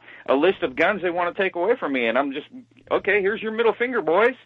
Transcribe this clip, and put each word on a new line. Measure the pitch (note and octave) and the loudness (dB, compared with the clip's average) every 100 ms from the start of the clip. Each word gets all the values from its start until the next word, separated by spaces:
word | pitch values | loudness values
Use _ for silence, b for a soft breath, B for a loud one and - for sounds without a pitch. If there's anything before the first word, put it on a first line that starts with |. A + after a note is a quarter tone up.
| B B - | B B 0
a | C3+ | 2
list | E3+ G3 | 2 2
of | D#3+ D#3 | -2 0
guns | E3+ G#3 | 0 0
they | F3 | -2
wanna | E3+ F3 | -2 -4
take | D#3+ F#3+ F3 | -2 -4 -2
away | F#3 B3 | -2 0
from | D#3+ | -2
me. | C3+ A#2 | 0 0
And | A#2 | 0
I'm | C#3+ | -2
just, | C3+ - B2+ - - - | -6 -12 -18 -20 -20 -4
"Okay, | E3 G3 G3+ | -2 0 0
here's | F#3+ G#3+ | 0 -2
your | G#3+ | -4
middle | A3 A#3 | 0 0
finger, | - A#3+ A#3+ | 0 -2 -2
boys. | D#3 F3 A#3+ B3+ | 2 2 2 0